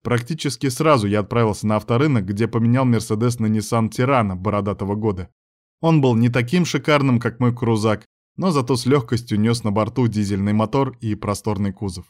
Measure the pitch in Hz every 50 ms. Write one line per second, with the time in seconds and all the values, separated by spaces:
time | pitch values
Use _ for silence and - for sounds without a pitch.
0 | _ - 123 117 120 - 165 156 - 143 127 - - 135 123 - 156 160 147 123
1 | 104 101 101 104 101 - 107 120 117 110 95 - - 107 107 107 - - 120 120
2 | 147 160 135 113 92 95 101 101 117 113 120 117 117 117 120 131 131 123 117 110
3 | 110 - 110 107 117 123 120 117 110 107 107 110 101 - 120 117 110 107 - -
4 | 123 131 143 123 110 101 92 90 92 107 101 104 98 104 98 - 104 95 104 107
5 | 107 110 95 90 90 - _ _ _ _ _ _ _ _ _ _ - 165 160 156
6 | 135 131 120 110 120 123 123 127 120 120 - 180 170 - - 147 - 156 151 143
7 | 139 135 123 113 - 117 104 - 127 120 120 120 127 117 113 107 104 110 104 104
8 | - _ _ _ _ _ _ - 165 190 160 143 127 127 135 123 - 127 143 147
9 | 120 - 123 113 120 - 110 104 107 117 117 120 - 110 101 107 107 110 - 127
10 | 123 117 101 107 104 98 101 95 98 104 104 107 110 107 - 139 139 131 120 _
11 | 113 110 104 101 - 101 101 - - 110 104 95 101 98 92 - 107 98 90 92
12 | -